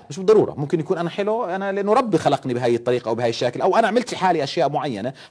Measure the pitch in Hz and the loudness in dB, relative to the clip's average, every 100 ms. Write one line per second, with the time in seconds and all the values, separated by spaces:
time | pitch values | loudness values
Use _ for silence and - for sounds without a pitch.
0 | - 147 190 214 139 76 143 170 143 185 | -2 -6 4 4 4 -2 -4 -2 -2 -4
1 | 170 - 202 220 214 185 202 196 202 220 | -4 -4 -2 -2 -4 -4 -4 -2 2 2
2 | 254 165 147 139 135 120 123 117 120 123 | 4 0 2 0 -2 -2 2 0 0 -2
3 | 110 113 120 117 123 123 185 196 220 226 | 0 -2 -2 0 -2 0 2 2 2 0
4 | - 165 185 165 139 - 143 143 143 110 | -2 -2 0 0 0 0 0 -2 -4 -6
5 | 113 - - | -6 -10 -8